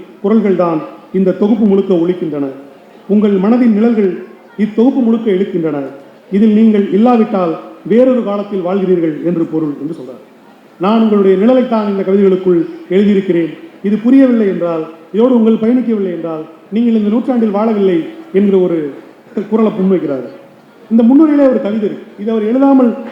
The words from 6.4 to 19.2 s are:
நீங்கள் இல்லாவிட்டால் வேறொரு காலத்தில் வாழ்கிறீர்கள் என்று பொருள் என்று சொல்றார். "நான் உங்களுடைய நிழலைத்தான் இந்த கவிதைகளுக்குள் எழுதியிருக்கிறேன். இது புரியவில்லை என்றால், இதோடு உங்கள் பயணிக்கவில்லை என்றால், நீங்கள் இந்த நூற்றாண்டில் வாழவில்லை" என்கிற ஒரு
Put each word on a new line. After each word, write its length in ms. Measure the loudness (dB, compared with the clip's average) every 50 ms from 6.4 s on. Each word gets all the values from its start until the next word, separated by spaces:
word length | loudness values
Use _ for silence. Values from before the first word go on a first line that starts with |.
| 2 4 4
நீங்கள் 380 | 4 4 4 4 2 0 0
இல்லாவிட்டால் 680 | 2 2 2 4 4 2 2 0 -2 -2 -2 -2 -4 -6 -10 -18 -20 -10 -4
வேறொரு 380 | 0 2 4 4 4 2 0 -2
காலத்தில் 420 | -4 -4 -6 -6 -6 -6 -6 -4
வாழ்கிறீர்கள் 580 | -2 -2 -2 0 0 0 0 0 -2 -4 -4 -4
என்று 200 | -4 -2 -2 -4
பொருள் 280 | -4 -4 -4 -4 -4 -6 -6
என்று 120 | -8 -10 -10
சொல்றார். 380 | -10 -14 -16 -16 -18 -20 -20 -20 -20 -20 -20 -20 -20 -20 -20 -10 -4
"நான் 220 | -2 0 2 2
உங்களுடைய 360 | 2 2 2 2 4 4 2
நிழலைத்தான் 520 | 4 4 4 4 2 2 0 -2 -2 -2 -2
இந்த 140 | -4 -4 -2
கவிதைகளுக்குள் 640 | 0 0 2 2 2 2 2 2 2 2 0 0 -4 -8 -14 -8 -2
எழுதியிருக்கிறேன். 640 | 0 2 2 2 2 0 0 0 -2 -2 -2 -4 -6 -12 -18 -20 -14 -8 -4
இது 140 | -4 -2
புரியவில்லை 500 | 0 2 4 4 6 6 4 4 2 0
என்றால், 380 | 0 -2 -2 -4 -4 -4 -4 -6 -8 -12 -20 -14 -6 -2
இதோடு 220 | 0 2 2 4
உங்கள் 180 | 2 2 2 2
பயணிக்கவில்லை 600 | 2 0 0 0 0 0 -2 -2 -2 -2 -4 -6
என்றால், 280 | -6 -8 -8 -8 -10 -12 -14 -18 -20 -12 -6
நீங்கள் 220 | -4 -2 0 0 0
இந்த 160 | 0 0 0
நூற்றாண்டில் 440 | -2 -2 -2 -2 -2 0 0 0 0
வாழவில்லை" 520 | 0 -2 0 0 0 0 0 0 0 -2 -6 -12 -18 -10 -4 -2
என்கிற 240 | 0 2 2 2
ஒரு 360 | 2 2 0 -2 -2 -4 -6 -10 -12 -18 -20 -20 -20